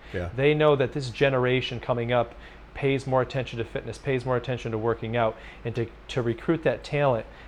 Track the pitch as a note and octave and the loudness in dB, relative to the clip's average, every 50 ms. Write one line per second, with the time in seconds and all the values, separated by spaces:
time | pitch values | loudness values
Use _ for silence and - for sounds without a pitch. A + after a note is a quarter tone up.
0 | - - - F#2+ F2 F2 F2 A#2+ C3+ D3 D3+ D3+ D3+ D3+ D3 C3+ C3 A#2 - D3+ | -14 -8 -6 -6 -6 -4 -2 2 4 4 4 6 6 6 6 4 2 0 -2 -4
1 | C3+ B2+ A2+ - C#3+ C#3 C3+ B2+ B2 B2 B2+ C3 B2 - B2 A#2 - - B2+ A#2+ | -6 -6 0 2 2 4 4 4 4 4 2 2 0 -2 -6 -4 -2 -2 -2 0
2 | A#2 A#2 B2 B2 A#2 - - - - - - - - - - - - C#3 C#3 C3 | 0 2 2 2 2 0 -4 -16 -18 -18 -18 -20 -20 -16 -8 -2 0 0 0 0
3 | B2+ C3+ C3 C3 B2+ A#2+ - C#3 B2 - - A#2 A2 - - - - A#2 A2 - | 0 2 2 2 2 2 0 -4 -4 -4 -4 -6 -6 -6 -6 -8 -8 -8 -10 -6
4 | - C#3+ C3+ B2+ A#2 C3 B2+ B2 A#2+ - B2+ A#2 - A#2+ A2+ A2 G#2+ A#2 A2+ - | -2 -2 -2 0 0 0 0 0 0 -2 -4 -4 -4 -4 -4 -2 0 0 0 0
5 | - A2 A2+ A#2+ A2+ A2 - - - - - - - A#2+ A2 A#2+ A#2 A2 - - | -2 -2 0 2 2 2 0 -2 -10 -18 -14 -10 -8 -6 -2 -2 -4 -4 -6 -12
6 | - - - - A#2 A#2+ A#2 A#2 - - E3 D#3 - C#3 A#2+ G#2+ - - - C#3+ | -12 -6 -2 -2 0 0 0 0 0 0 0 2 2 0 0 0 -2 -4 0 2
7 | C#3+ C#3 B2 A2 A2+ - - - - | 4 4 2 2 -2 -6 -12 -18 -18